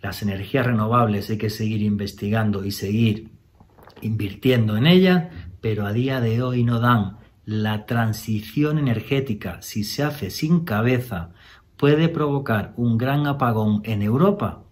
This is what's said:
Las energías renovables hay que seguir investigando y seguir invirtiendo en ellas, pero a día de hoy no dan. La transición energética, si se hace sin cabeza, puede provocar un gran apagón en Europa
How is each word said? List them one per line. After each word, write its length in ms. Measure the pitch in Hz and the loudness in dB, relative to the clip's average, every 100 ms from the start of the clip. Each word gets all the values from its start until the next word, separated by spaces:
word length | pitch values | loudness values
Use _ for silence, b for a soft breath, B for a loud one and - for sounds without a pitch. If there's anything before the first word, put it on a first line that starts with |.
Las 200 | 101 - | -10 -6
energías 440 | 101 95 98 135 123 | -4 -4 -2 0 0
renovables 640 | 117 110 120 113 104 95 | 0 2 2 2 0 -2
hay 80 | 107 | -4
que 120 | 110 | -4
seguir 320 | - 107 110 | -2 -4 0
investigando 800 | 104 101 101 - 104 110 107 101 | 0 0 -4 -6 -2 0 0 -2
y 60 | 98 | -4
seguir 600 | 101 98 107 117 104 - - _ _ - _ - - | -6 -2 2 2 0 -6 -20 _ _ -20 _ -20 -10
invirtiendo 760 | 107 110 101 - 131 127 110 107 | -6 -4 -4 -2 2 2 2 2
en 100 | 143 | 6
ellas, 460 | 185 185 180 165 B B - | 6 6 4 0 B B -8
pero 240 | 113 104 101 | -4 -2 -2
a 60 | |
día 280 | 107 135 135 | 0 0 0
de 220 | 117 113 | 0 0
hoy 200 | 127 123 | 0 0
no 160 | 120 117 | 0 2
dan. 380 | 120 120 95 - B _ | 4 4 2 -8 B _
La 420 | - 107 107 107 - | -6 -2 -2 -4 -4
transición 920 | 120 113 110 - 107 - - 147 151 | -2 0 -2 -4 -6 -4 -2 0 2
energética, 840 | 139 107 - 139 - 101 95 85 | 0 -2 0 -2 -2 -6 -6 -10
si 200 | - 110 | -10 -8
se 220 | 101 - | -6 -4
hace 260 | 147 143 - | -4 -4 -8
sin 300 | - 156 170 | -4 2 2
cabeza, 720 | 165 107 117 127 - 87 85 B B B B _ | 2 0 2 2 0 -8 -10 B B B B _
puede 320 | 143 151 165 | 4 4 2
provocar 640 | 156 151 143 139 110 87 - | 0 0 -2 0 -2 -2 -2
un 220 | 120 113 | 0 2
gran 280 | 127 143 147 | 2 0 0
apagón 540 | 143 127 110 107 104 | 0 0 2 2 2
en 180 | 110 104 | 0 -2
Europa 600 | 104 123 185 202 110 - - | 0 4 4 2 -4 -6 -18